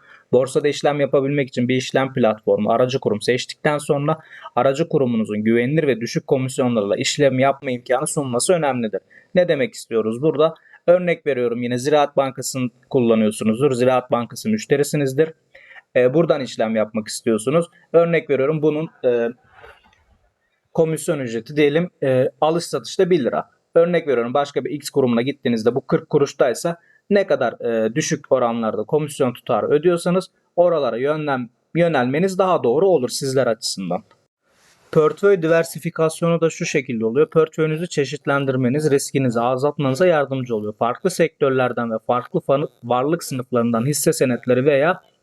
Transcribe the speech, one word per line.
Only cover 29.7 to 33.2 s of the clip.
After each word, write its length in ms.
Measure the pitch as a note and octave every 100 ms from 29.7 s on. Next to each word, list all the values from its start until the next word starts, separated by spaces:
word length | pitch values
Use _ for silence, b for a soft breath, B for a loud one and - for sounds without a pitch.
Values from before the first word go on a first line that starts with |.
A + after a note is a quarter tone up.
| D3 E3+ E3+ F3 F#3 - _ _ -
oralara 420 | F3 D#3+ C3 A2+
yönlen-, 520 | C3+ D#3 D3+ C3+ A#2 _ _ D#3+
yönelmeniz 640 | F3 D3 B2 C#3+ F#3+ F#3
daha 260 | F#3+ D#3+
doğru 240 | B2 C3+ F#3+
olur 220 | E3 B2
sizler 380 | -